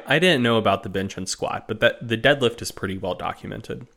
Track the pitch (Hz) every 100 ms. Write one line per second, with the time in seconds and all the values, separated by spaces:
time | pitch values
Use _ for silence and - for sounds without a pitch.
0 | - 147 180 147 120 113 101 98 107 95
1 | 98 - 92 - - 87 - 107 117 -
2 | 120 113 127 143 120 - - - 98 95
3 | 95 90 85 - 98 107 - 123 127